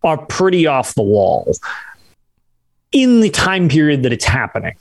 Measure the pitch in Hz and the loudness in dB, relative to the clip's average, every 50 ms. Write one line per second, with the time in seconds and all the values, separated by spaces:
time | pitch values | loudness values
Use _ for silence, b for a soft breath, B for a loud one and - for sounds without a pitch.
0 | - 170 160 151 151 - - - 185 190 180 180 160 156 139 131 123 - - - | -2 -2 -2 -2 -4 -8 -4 -2 0 2 2 2 2 2 0 0 -2 -4 -4 -2
1 | 107 98 104 104 98 92 80 - - - - - B B B B B B B B | 0 2 2 2 2 2 0 0 -2 -4 -4 -4 B B B B B B B B
2 | B B _ _ _ _ _ _ _ _ _ _ _ _ _ _ _ _ - 277 | B B _ _ _ _ _ _ _ _ _ _ _ _ _ _ _ _ 0 2
3 | 262 254 247 233 220 202 - - - 185 185 190 180 160 131 160 151 151 147 135 | 2 4 4 4 2 2 0 -2 -2 -2 0 0 0 2 2 2 2 2 2 0
4 | 123 127 120 110 - - - 131 113 101 - - - 85 90 - | 0 -2 -2 -2 -2 -2 -2 -2 -2 -4 -6 -8 -8 -8 -12 -14